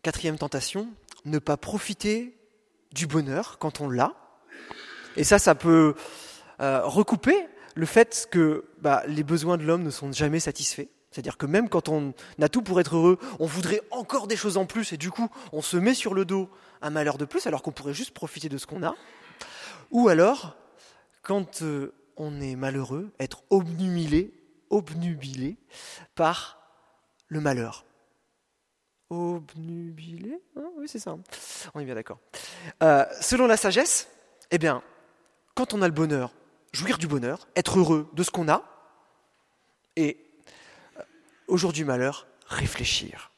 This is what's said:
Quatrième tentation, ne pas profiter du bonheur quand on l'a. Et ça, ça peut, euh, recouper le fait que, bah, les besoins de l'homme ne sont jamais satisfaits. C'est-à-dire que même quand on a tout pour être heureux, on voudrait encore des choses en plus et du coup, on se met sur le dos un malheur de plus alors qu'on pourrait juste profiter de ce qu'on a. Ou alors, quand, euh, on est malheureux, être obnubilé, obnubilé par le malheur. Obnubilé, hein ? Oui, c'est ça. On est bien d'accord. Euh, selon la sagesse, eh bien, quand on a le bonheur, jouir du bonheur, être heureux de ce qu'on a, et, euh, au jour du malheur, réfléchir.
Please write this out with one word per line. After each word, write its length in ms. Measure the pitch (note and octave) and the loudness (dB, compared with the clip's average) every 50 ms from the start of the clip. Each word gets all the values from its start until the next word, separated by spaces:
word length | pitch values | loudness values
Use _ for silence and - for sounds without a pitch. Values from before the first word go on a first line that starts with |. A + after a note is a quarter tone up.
Quatrième 360 | - E3 D#3+ - - D#3+ D#3 D3+ | -4 -4 -6 -2 -4 -4 -2 -2
tentation, 520 | D3+ D3 - C3+ - - - G3 G#3+ A#3 A3 - _ - - - _ | -6 -4 -4 -4 -4 -4 -6 -6 -8 -8 -12 -18 _ -20 -20 -16 _
ne 120 | D3 D3+ D3+ | -4 -4 -2
pas 200 | - - D3 - | 0 0 -2 -2
profiter 800 | - - G#3+ G3+ - - G3 _ - G#3 G#3+ A3+ A#3+ B3 - _ _ _ _ _ _ _ _ _ _ _ | -2 -6 -6 -6 -6 -8 -10 _ -2 -2 -2 -2 -4 -8 -14 _ _ _ _ _ _ _ _ _ _ _
du 140 | - C3+ E3 | -8 -6 -6
bonheur 520 | D3 C#3+ D#3+ D3 C3+ C3+ E3+ - - - _ | 0 0 0 0 0 -2 -4 -4 -6 -8 _
quand 220 | - D#3 - - | -6 -6 -4 -4
on 100 | D3 C#3 | -6 -2
l'a. 240 | B2 B2 C3+ - F4 - - _ _ _ _ _ - - - - - - - - - - - - - | 2 2 2 2 0 -8 -20 _ _ _ _ _ -20 -20 -18 -18 -18 -18 -18 -18 -18 -18 -18 -8 -4
Et 80 | - D3+ | -2 4
ça, 140 | - G#3 - | 6 6 6
ça 160 | - F#3+ D#3 | 8 6 4
peut, 400 | C3+ - E3+ E3 D#3+ D#3 D3+ C#3+ - - - - - - - - - - - - - | 4 6 6 8 8 8 6 4 0 -8 -16 -16 -18 -18 -18 -20 -20 -20 -20 -8 -4
euh, 200 | C#3 C#3 C3+ C3 - | -2 0 0 0 0
recouper 600 | C#3+ C#3 G3 G#3 - A#3+ F#3 - B3+ F4+ G4+ F4 - - - - - - | 2 2 2 4 4 2 2 4 4 4 4 2 -4 -14 -20 -20 -12 -4
le 100 | - D#3+ | -4 -4
fait 420 | - - A3+ A#3 - - - - - | 4 6 6 6 6 4 -8 -6 0
que, 340 | - F3 D#3+ D#3 D3+ D3 - - _ - | 4 4 4 4 4 0 -4 -10 _ -2
bah, 240 | - D3 C#3 C3 - | 2 4 4 4 2
les 180 | C#3+ D3+ D3+ D3+ | -2 -2 -4 0
besoins 340 | C#3+ E3+ E3 D3+ E3+ F3 E3 | 0 0 0 2 0 0 0
de 60 | D3+ | 2
l'homme 180 | D#3 E3 F3 | 0 0 0
ne 80 | F3 D3+ | 0 -4
sont 200 | C3+ - C#3+ C#3 | -6 -6 -8 -8
jamais 300 | C3 B2 D3+ D3 D#3 E3 | -2 -2 0 0 0 0
satisfaits. 480 | - D3 C3 - - - - - C#3+ - _ _ _ _ | -2 -4 -6 -4 -6 -6 -6 -6 -12 -14 _ _ _ _
C'est-à-dire 260 | - - B2+ D3 - | -14 -10 -10 -10 -8
que 80 | _ - | _ -4
même 240 | C#3 D#3 G#3 A#3+ G#3 | 0 2 2 2 2
quand 220 | - F3 - - | 0 0 0 0
on 240 | D#3 D3+ C#3+ C#3 C3 - - - - - | -2 -2 -2 -4 -8 -12 -20 -18 0 0
a 80 | - G#3 | 2 2
tout 140 | - B3 | 2 0
pour 180 | A3 F#3 F#3 F3+ | 0 2 2 2
être 160 | E3+ C#3 D#3 | 2 4 2
heureux, 220 | E3 E3 F3 F#3 F3 A#3+ C4 G3+ - | 6 6 6 6 4 0 -14 -6 -4
on 60 | D#3 | -4
voudrait 360 | D#3+ C#3+ F#3 F3 E3 G3+ G#3+ - - | -4 -2 -4 -2 -2 -2 -2 -2 -6
encore 360 | - B3+ A#3 - - C#4 G#3 | -8 -8 -6 -2 -2 -2 0
des 100 | G3+ A3+ | 0 -4
choses 200 | G3 - G#3 E3+ | -2 -2 0 0
en 80 | G3 F#3+ | 0 -2
plus 300 | - - A3+ G#3+ - E3+ | 0 -2 -4 -4 -4 -6
et 20 | |
du 140 | D3 D3+ F#3 | -8 -8 -8
coup, 180 | - - A#3 A3 - - - - | -2 -2 -4 -4 -4 -12 -18 -8
on 80 | - D#3 | -8 -6
se 160 | D3+ - F3+ | -4 0 0
met 160 | F3 F#3 A#3 | 2 4 4
sur 220 | C4 - - A3+ G3 | 2 2 0 -2 0
le 100 | F#3+ F#3+ | 0 0
dos 240 | E3+ G3 G3 F#3+ F#3 - - - - - _ | 0 0 -2 -2 -4 -10 -20 -20 -20 -16 _
un 100 | - D3 | -8 -4
malheur 280 | D3+ D#3 D3 D3+ C#3 C3+ | -2 0 0 0 0 -2
de 80 | D3 | -6
plus 200 | C#3+ - F4+ - | -4 -4 -4 -2
alors 160 | - - - | -2 -4 -2
qu'on 100 | - D#3+ | -4 -6
pourrait 200 | C#3 - C3+ C#3+ | -8 -6 -8 -8
juste 200 | C#3+ D3 C4 - | -6 -6 -8 -10
profiter 360 | _ - - D#3 - D#3 D#3 D#3 | _ -12 -12 -12 -12 -10 -10 -8
de 80 | C#3 | -8
ce 100 | C3+ - | -8 -10
qu'on 160 | - D#3 F#3+ | -10 -8 -6
a. 120 | E3+ E3 - - - - - - - - - - - - - - - - - - - _ | -6 -6 -6 -8 -16 -20 -20 -20 -20 -20 -20 -20 -20 -18 -16 -18 -16 -18 -18 -20 -14 _
Ou 180 | - A#3+ A#3+ G#3+ | 2 6 6 8
alors, 480 | E3+ D#3+ F3 G#3+ C#4 C#4 - D#3+ - - - _ _ _ - - _ _ _ _ _ _ | 8 8 8 6 6 2 -6 -16 -18 -20 -20 _ _ _ -20 -20 _ _ _ _ _ _
quand, 400 | - - F#3+ G3+ F#3 - - - | -6 -2 -2 -2 -2 -4 -8 -8
euh, 320 | D#3+ D#3 D3 C#3+ C#3 - _ _ _ _ _ | -6 -4 -4 -4 -6 -8 _ _ _ _ _
on 240 | - D#3 D3+ D3 C#3+ | -10 -10 -10 -8 -8
est 160 | C#3 C3 C3 | -8 -8 -6
malheureux, 560 | B2+ C3+ C3+ C3+ C#3 C3 B2+ C3 D3+ G3 G#3+ _ _ | -4 -4 -4 -4 -4 -4 -4 -6 -8 -8 -10 _ _
être 240 | C3 B2+ - - _ _ | -8 -8 -8 -16 _ _
obnubilé, 840 | G3 G3 F3 E3 E3+ E3 F#3+ F#3 F3+ F3 E3 D3 D3 D#3+ F#3+ G#3+ - _ _ _ _ _ _ _ | 2 4 4 0 -4 -4 -2 -2 0 -2 0 2 2 2 2 0 -8 _ _ _ _ _ _ _
obnubilé 880 | - G#3 F3 D3+ D#3 E3+ E3+ F3 E3 C#3+ C3+ C3+ C3 B2+ B2+ C#3+ G#3+ _ _ _ - - - - - - - _ _ | 0 0 0 -2 -6 -4 -4 -4 -4 -6 -8 -10 -8 -6 -6 -6 -8 _ _ _ -20 -20 -20 -18 -20 -20 -20 _ _
par 480 | - E3 D#3 F3 - - - - - _ _ _ _ _ _ _ _ _ _ _ _ _ _ | 0 0 0 0 -2 -8 -14 -18 -20 _ _ _ _ _ _ _ _ _ _ _ _ _ _
le 120 | D#3 D#3 | -8 -2
malheur. 440 | D3+ C#3+ C3+ A#2+ A#2 A2+ A2+ - _ _ _ _ _ _ _ _ _ _ _ _ _ _ _ _ _ _ _ _ _ _ _ _ _ _ | 0 0 0 0 -4 -6 -8 -16 _ _ _ _ _ _ _ _ _ _ _ _ _ _ _ _ _ _ _ _ _ _ _ _ _ _
Obnubilé, 1300 | F3 E3+ F3 E3+ F3 E3+ D3+ - - D#3+ D#3+ E3 E3+ E3+ E3+ E3+ D#3+ D#3 D#3+ E3 E3 E3+ F#3 A3 D4 F4+ _ _ _ | -8 -6 -4 -4 -6 -8 -10 -14 -16 -14 -12 -12 -10 -10 -12 -12 -14 -16 -16 -16 -14 -14 -12 -12 -12 -14 _ _ _
hein ? 140 | C#4 C#4+ F4 F4+ | -14 -14 -14 -12
Oui, 100 | D4+ C#4+ | -14 -14
c'est 140 | D4+ - A3+ | -12 -12 -12
ça. 160 | - F#3 D#3+ F3 F#3 _ - - - - - - - E3+ _ | -12 -12 -12 -14 -16 _ -18 -18 -16 -16 -14 -14 -16 -14 _
On 60 | D3+ | -12
est 40 | D3 | -10
bien 120 | B2+ B2 | -8 -8
d'accord. 240 | A2 A2 - - - _ _ - - - - - - F3 D#3+ - _ E3 | -10 -10 -10 -14 -18 _ _ -18 -16 -16 -16 -18 -16 -18 -18 -2 _ 6
Euh, 200 | D#3+ D3 C#3 C3+ - - - | 8 8 8 6 2 -2 -6
selon 280 | - - B3+ B3 B3+ A#3+ | -2 0 4 4 6 6
la 80 | A3 | 6
sagesse, 520 | A3 - G3+ F3 A#3 D4 E4+ - - - - - _ _ _ _ _ - _ | 4 4 2 2 2 2 2 0 0 -2 -6 -20 _ _ _ _ _ -6 _
eh 60 | E3+ E3+ | 0 2
bien, 260 | D#3+ D#3+ C3+ B2 - - - _ _ _ _ _ _ _ _ _ _ _ _ | 2 2 0 -2 -6 -14 -20 _ _ _ _ _ _ _ _ _ _ _ _
quand 180 | - B3+ - - | -4 -2 -2 0
on 80 | G#3 | 2
a 60 | F#3+ F3 | 2 2
le 40 | |
bonheur, 400 | D#3 D3+ D#3+ D#3 D3 C3+ B2 B2 - _ _ _ _ _ _ _ | 2 2 0 2 2 -2 -2 -6 -10 _ _ _ _ _ _ _
jouir 240 | - - E3 B3 B3 | -8 -6 -2 -2 -2
du 120 | E3+ E3+ D#3 | -2 -2 -2
bonheur, 400 | D3 C3+ A#2+ A#2+ D3+ - - _ _ | -2 -2 -2 -2 -6 -6 -10 _ _
être 240 | F3+ F3+ - - F#3+ | -2 0 4 4 4
heureux 280 | F3 D#3 E3 D3+ D3+ - | 6 6 4 2 2 -2
de 100 | - D3+ | -4 -4
ce 80 | F3+ - | -2 -2
qu'on 180 | - F#3+ E3+ D3+ | -2 -2 2 2
a, 140 | D#3 E4 - - - - _ _ _ _ _ _ _ _ _ _ _ _ _ _ _ _ _ _ _ _ _ _ _ | 2 2 2 -8 -20 -20 _ _ _ _ _ _ _ _ _ _ _ _ _ _ _ _ _ _ _ _ _ _ _
et, 280 | E3 D#3+ D3 - - _ _ _ _ _ - - - - - - - - - _ | 0 0 0 0 -6 _ _ _ _ _ -20 -20 -20 -20 -20 -20 -20 -20 -20 _
euh, 60 | - - _ _ _ _ _ _ _ _ - | -20 -20 _ _ _ _ _ _ _ _ 0
au 80 | F#3 | 0
jour 160 | F3 F3+ F3 | 2 2 0
du 120 | D3+ D3+ D#3+ | -2 -2 -2
malheur, 440 | C#3+ B2+ B2 B2+ C3+ C#3+ - - _ _ _ _ | 0 0 0 0 0 -2 -6 -16 _ _ _ _
réfléchir. 840 | - - - C#3 - - - A#2+ - - - - - - - - - _ | -8 -6 -4 -4 -4 -4 -4 -4 -2 -2 -2 -4 -8 -14 -18 -20 -20 _